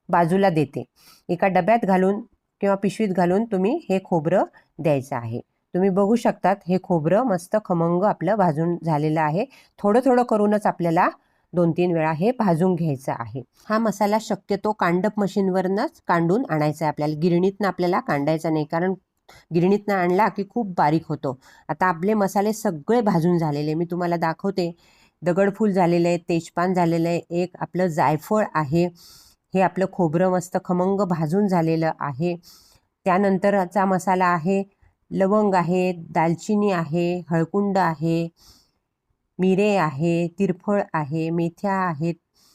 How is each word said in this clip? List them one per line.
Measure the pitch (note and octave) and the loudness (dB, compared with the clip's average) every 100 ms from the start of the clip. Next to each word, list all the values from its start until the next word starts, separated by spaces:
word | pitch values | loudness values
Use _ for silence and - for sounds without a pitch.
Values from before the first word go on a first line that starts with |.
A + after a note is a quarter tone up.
| - | -2
बाजूला | F3 E3+ F#3+ G3 | 0 2 2 2
देते. | D#3+ C#3 C3 A2+ _ - - - | 2 -2 -4 -12 _ -20 -14 -6
एका | F3 G3 | -2 0
डब्यात | F3+ F3+ A#3 | 2 2 2
घालून | F#3+ F#3 F#3 G3+ A#3 _ _ _ | 2 2 2 0 -6 _ _ _
किंवा | G3+ G3 | -2 0
पिशवीत | G3 F#3+ G#3+ | 0 -2 -2
घालून | F#3 F3 F#3+ A#3 | 0 2 2 0
तुम्ही | F#3 F#3+ E4 - | 0 0 -2 -2
हे | F#3 | -4
खोबरं | F#3+ E3+ D3+ F#3+ C4 - _ - | 0 -2 2 0 0 -6 _ -4
द्यायचं | D3+ C#3 B2+ B2+ | 0 0 -2 -8
आहे. | A#2 A#2 - _ _ F3+ | -6 -8 -10 _ _ 0
तुम्ही | G3 | 2
बघू | F#3 G3+ A#3 | 2 2 2
शकतात, | A3+ F3+ F3+ G3 - | 0 0 -2 -2 -2
हे | F3+ | -2
खोबरं | - E3+ D3+ G3 | 0 0 2 2
मस्त | C4 F#3 - G#3+ - | 2 -2 -2 -4 -2
खमंग | F3 E3+ F3 | -2 0 2
आपलं | G3+ - D#3+ G#3+ | 0 0 -2 2
भाजून | F3+ D3 E3 F3 D#3+ | 2 0 -2 -2 -2
झालेलं | D3 D#3 D#3 | 0 0 0
आहे. | D#3 E3 C4+ - _ - | 0 -2 -4 -10 _ -4
थोडं | G3+ A#3 C4+ | 0 2 4
थोडं | B3 | 2
करूनच | B3 G#3+ G#3 G#3 G3+ | 2 2 2 2 0
आपल्याला | - E3+ E3 A#3 - _ _ _ | -2 0 2 0 -2 _ _ _
दोन | E3+ E3+ | 0 0
तीन | D#3+ F3+ | 2 0
वेळा | E3 D#3 | 0 0
हे | D#3 G3+ - | 0 -2 0
भाजून | G#3 D#3+ F#3 F3 | 0 2 2 0
घ्यायचं | E3 C3+ - C3 | -2 -4 -6 -8
आहे. | A#2 B2+ - _ - | -8 -12 -14 _ -6
हा | A3 | -2
मसाला | A3+ F#3+ G#3 G#3+ | -2 0 0 0
शक्यतो | A3 G3 - G3+ G#3+ | -2 -6 -4 -4 -2
कांडप | G#3+ F3+ F3 G#3 G#3 | -2 0 0 0 -2
मशीनवरनंच | F#3+ G#3 F#3+ F#3 F#3 G3 D4+ - - | -2 0 0 0 0 -2 -4 -6 -2
कांडून | F3 E3 G#3 C#4 | 2 2 2 0
आणायचं | D#3 D3+ D3+ D#3 | -2 -2 -2 -4
आहे | |
आपल्याला, | D3 D3+ D3+ | -2 -4 0
गिरणीतनं | F3 E3+ F#3 G3 G3 | 0 2 0 0 -2
आपल्याला | F3+ F3+ G3 | 0 0 0
कांडायचा | - D3 C#3+ D#3+ E3 | -2 -2 0 -2 0
नाही, | D#3+ D3+ | -2 -2
कारण | E3 F#3 F#3 _ _ _ - - | -2 -2 -4 _ _ _ -20 -4
गिरणीतनं | E3 F3+ G#3 G3+ G3 | 0 2 2 0 0
आणला | F3 F3+ F#3+ | 2 2 0
की | F#3+ G3 | -2 -6
खूप | A#3+ G#3+ F3+ | -6 -4 0
बारीक | D3+ D#3+ - | 2 2 -2
होतो. | D3+ C#3+ B2+ - - - | -6 -6 -8 -14 -14 -10
आता | D3+ F#3 | -2 -2
आपले | E3 F#3+ | 0 0
मसाले | A3 E3+ G#3 G#3 | 0 0 0 -2
सगळे | G#3+ G#3+ D#3 C#3+ A#3+ | -2 -4 -4 -2 0
भाजून | G#3+ F3 E3+ F3 | 2 2 2 2
झालेले | D#3+ C#3+ D3+ | 0 -2 -4
मी | D#3 F3 | -4 -4
तुम्हाला | F3 F3 E3+ | -4 -2 -2
दाखवते. | E3 D#3+ G3 G3 E3+ E3+ _ _ _ _ | -2 -4 -4 -2 -4 -6 _ _ _ _
दगडफूल | E3+ F3 G3+ G3 A3 | -2 0 0 2 0
झालेलं | F#3+ E3+ F3 E3+ | 2 2 2 2
आहे, | F3 | 0
तेजपान | - E3+ E3 - F3+ | -2 -4 -4 -2 0
झालेलं | F#3 E3+ E3 E3 | 2 2 2 0
आहे, | E3+ - | -2 -4
एक | F3 F3+ - | -4 -4 -6
आपलं | D#3 E3+ F#3 | -6 -2 -2
जायफळ | D#3 C#3 D3+ - G#3+ G3+ | 0 0 0 0 -2 0
आहे, | D#3 C#3 E3 F3 F3 - - - _ _ | -2 0 0 0 -4 -20 -20 -20 _ _
हे | F#3 | 0
आपलं | F3+ F#3 F#3+ | 0 0 -4
खोबरं | G3 E3+ E3+ F#3 | 0 0 2 0
मस्त | F3+ F3 F#3 F3+ | 0 -2 -6 -2
खमंग | F3+ F3+ G3 G3+ | 0 0 0 -2
भाजून | D#3+ D#3 F#3+ G#3 | -2 -2 0 2
झालेलं | F3+ D#3+ D#3+ D#3+ - | 2 0 0 -2 -4
आहे. | C#3+ B2+ F3 E3+ - - _ _ _ _ G3 | -6 -4 -4 -4 -10 -20 _ _ _ _ 0
त्यानंतरचा | F3+ G3+ F#3+ G3+ G3+ F3+ G#3+ F#3+ | 2 2 2 2 2 0 0 0
मसाला | F#3 G3 F#3 F3+ | 0 0 2 2
आहे, | F3 D#3 G3 G3 _ _ _ - | 0 0 -2 -4 _ _ _ -8
लवंग | E3+ F#3+ G#3+ G#3 | -2 2 2 2
आहे, | F#3 E3 F#3 F3+ F3+ E3 | 2 2 0 0 -2 -4
दालचिनी | E3+ E3 E3 - G#3 G#3 | 0 0 0 -2 0 0
आहे, | F3 D3+ E3+ F3 F3+ E3+ | 0 -2 -2 -2 -4 -2
हळकुंड | E3 E3 G3+ G3+ F#3+ | -2 0 -2 0 0
आहे, | F3 D3+ E3 E3 E3+ - - - _ _ _ _ _ _ _ - | 0 -2 -2 -2 -4 -10 -20 -20 _ _ _ _ _ _ _ -2
मिरे | F#3 F#3+ G#3 G3 | 2 2 2 2
आहे, | D#3 C3+ E3+ E3+ E3+ E3+ | 0 -2 0 0 -2 -2
तिरफळ | G3 F3+ - G3+ - | -2 -2 -2 -2 -2
आहे, | E3 C#3+ D#3+ D#3+ | -4 -4 -4 -2
मेथ्या | E3+ E3+ - G3+ | -2 -4 -4 -4
आहेत, | F#3+ F#3 C#3+ E3 E3 _ _ _ | -2 -2 -4 -4 -6 _ _ _